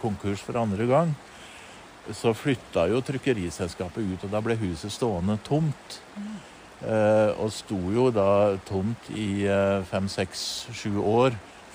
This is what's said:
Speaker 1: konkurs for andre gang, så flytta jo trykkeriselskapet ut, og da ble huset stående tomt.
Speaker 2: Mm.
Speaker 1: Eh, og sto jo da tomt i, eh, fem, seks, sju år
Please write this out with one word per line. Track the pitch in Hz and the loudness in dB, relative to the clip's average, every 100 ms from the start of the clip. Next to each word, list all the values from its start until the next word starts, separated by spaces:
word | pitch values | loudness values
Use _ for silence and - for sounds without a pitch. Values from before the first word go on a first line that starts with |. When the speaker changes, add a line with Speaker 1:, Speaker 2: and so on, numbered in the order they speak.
Speaker 1:
konkurs | 117 98 101 101 | -4 -2 -4 -4
for | - 120 | -4 -2
andre | 113 95 120 | 0 0 4
gang, | 139 170 143 - - - - - - - - - | 4 4 -2 -8 -20 -18 -18 -18 -20 -20 -18 -12
så | 107 120 | -2 0
flytta | 110 147 127 - 92 85 | 2 0 0 0 2 4
jo | 120 | 2
trykkeriselskapet | 131 135 139 113 87 - 90 - 90 113 101 | 0 -2 0 0 -2 -4 -6 -4 -6 -4 -4
ut, | 92 | -4
og | 98 | -2
da | 107 | -2
ble | 113 113 | 0 0
huset | 98 82 104 | -2 -4 -6
stående | - 120 90 92 107 | -2 0 0 0 0
tomt. | - 147 160 - - - - 208 | 0 0 0 -2 -10 -18 -16 -12
Speaker 2:
Mm. | 208 208 - - - - | -12 -12 -14 -20 -20 -10
Speaker 1:
Eh, | 117 110 107 107 107 - | -2 2 6 6 4 2
og | 107 | -2
sto | - - 101 90 | -4 -6 -4 0
jo | 113 127 | 2 2
da | 110 98 101 104 98 - | 4 4 6 4 2 -2
tomt | 95 101 117 - | -2 -2 -4 -8
i, | 104 104 101 101 | -4 -2 0 2
eh, | 98 98 98 | 4 4 2
fem, | 90 98 95 | 0 -2 -2
seks, | - 95 - - - - | -2 -4 -4 -6 -8 -10
sju | 113 110 101 | -8 -4 0
år | 101 113 131 107 - - - | 2 4 4 0 -12 -20 -20